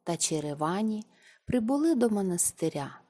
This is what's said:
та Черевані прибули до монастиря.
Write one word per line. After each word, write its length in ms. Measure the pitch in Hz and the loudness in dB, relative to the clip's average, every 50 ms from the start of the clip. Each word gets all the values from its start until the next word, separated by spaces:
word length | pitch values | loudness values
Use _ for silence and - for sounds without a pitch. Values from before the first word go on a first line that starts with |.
| - | -4
та 140 | - 170 | -4 -2
Черевані 880 | 160 - - 160 151 147 147 147 151 151 160 - 202 220 220 214 214 - _ _ _ - - - _ _ | 0 0 0 0 -2 -2 -4 -4 -2 -2 0 0 0 0 -2 -2 -4 -8 _ _ _ -20 -20 -20 _ _
прибули 500 | - 254 247 220 226 277 285 311 330 320 | -2 0 0 2 2 2 2 4 4 4
до 140 | 233 240 226 | 4 2 2
монастиря. 920 | 214 202 196 185 175 175 - - - - 165 156 - 151 139 - - - _ | 2 2 0 0 0 0 0 0 0 0 -2 -2 -2 -2 -8 -8 -10 -16 _